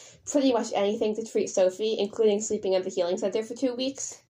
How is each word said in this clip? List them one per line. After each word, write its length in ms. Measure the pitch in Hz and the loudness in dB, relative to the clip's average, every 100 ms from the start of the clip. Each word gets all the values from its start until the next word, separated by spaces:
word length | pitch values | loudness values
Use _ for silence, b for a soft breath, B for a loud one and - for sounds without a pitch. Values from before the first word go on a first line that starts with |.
| b b - | b b -2
pretty 280 | 285 269 | 2 4
much 140 | 226 220 | 2 0
anything 400 | - 202 220 214 214 | 0 0 0 -2 -2
to 80 | 226 | -2
treat 240 | 214 190 | -2 0
Sophie, 480 | - 185 185 220 220 | 4 2 2 -2 0
including 400 | 202 - 220 202 | -2 2 2 2
sleeping 320 | 214 214 190 | 0 -2 0
in 100 | 190 | 0
the 80 | 190 | 0
healing 280 | 190 175 190 | -2 0 0
center 260 | 208 214 | -2 -2
for 120 | 220 240 | -4 -2
two 200 | 262 240 | -2 0
weeks. 460 | 262 269 - - _ | -4 -6 -12 -12 _